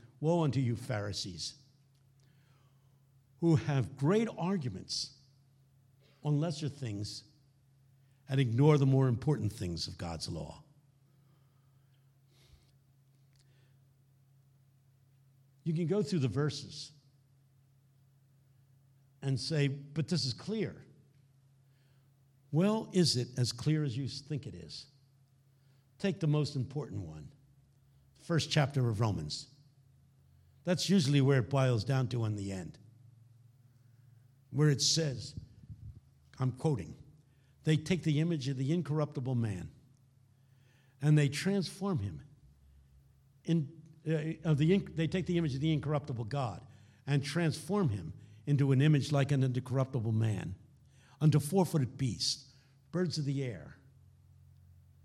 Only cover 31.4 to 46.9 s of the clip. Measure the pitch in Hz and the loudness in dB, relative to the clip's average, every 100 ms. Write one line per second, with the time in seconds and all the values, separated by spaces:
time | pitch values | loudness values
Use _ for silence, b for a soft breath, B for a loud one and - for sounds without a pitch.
31.4 | 107 139 131 117 113 135 113 123 110 104 | 2 2 4 2 0 0 0 -2 -2 -2
32.4 | 98 95 80 - - - - - - - | -4 -6 -8 -16 -20 -20 -20 -20 -20 -20
33.4 | - _ _ b b b b b b _ | -20 _ _ b b b b b b _
34.4 | _ 131 151 135 - 160 151 117 - - | _ 4 4 4 2 2 0 -4 -8 -12
35.4 | - - - - - - - _ _ - | -16 -20 -20 -16 -16 -18 -20 _ _ -4
36.4 | 131 127 160 117 82 - - - b b | -2 0 0 -2 -4 -14 -20 -20 b b
37.4 | b b 156 156 156 180 165 147 165 160 | b b 0 0 2 0 2 2 0 -2
38.4 | 127 135 135 175 139 156 151 151 127 123 | -2 -2 0 0 0 -2 -2 -2 -2 0
39.4 | 110 90 80 - - _ _ _ _ b | 0 -4 -8 -14 -20 _ _ _ _ b
40.4 | b b b b b b 147 151 143 - | b b b b b b 4 6 4 0
41.4 | 190 202 151 - 196 147 98 73 - - | 0 0 -2 -4 -4 -2 -4 -8 -16 -20
42.4 | - - - - - - _ _ _ _ | -20 -20 -20 -20 -20 -20 _ _ _ _
43.4 | - 165 131 - - - 156 156 156 160 | -2 0 -2 -10 -20 -12 -4 -2 -2 -4
44.4 | 160 143 160 196 - - 160 185 175 170 | 0 4 4 4 2 -2 -2 -2 0 0
45.4 | 160 131 160 151 139 147 - 120 107 139 | 0 0 0 0 0 -2 -2 -6 -4 -4
46.4 | 120 87 - b b | -4 -6 -14 b b